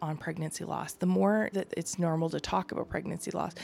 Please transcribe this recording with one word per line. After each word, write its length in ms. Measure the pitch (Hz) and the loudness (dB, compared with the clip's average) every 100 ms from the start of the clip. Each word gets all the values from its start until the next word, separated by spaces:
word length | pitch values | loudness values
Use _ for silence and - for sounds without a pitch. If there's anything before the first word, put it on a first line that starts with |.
on 160 | 156 156 | -4 -4
pregnancy 480 | 170 160 156 - - | -4 -4 -4 -6 -4
loss, 260 | - - | -4 -4
the 140 | - 180 | 0 4
more 440 | 185 196 214 214 | 6 6 6 2
that 200 | 196 - - | 0 -2 -4
it's 200 | 165 185 | -4 0
normal 320 | 170 160 165 | 2 2 2
to 100 | 151 | 0
talk 320 | - 185 180 | 0 0 0
about 160 | - - | -4 -4
pregnancy 420 | - 185 170 - | -4 -4 -6 -4
loss, 220 | - 175 - | -2 -4 -6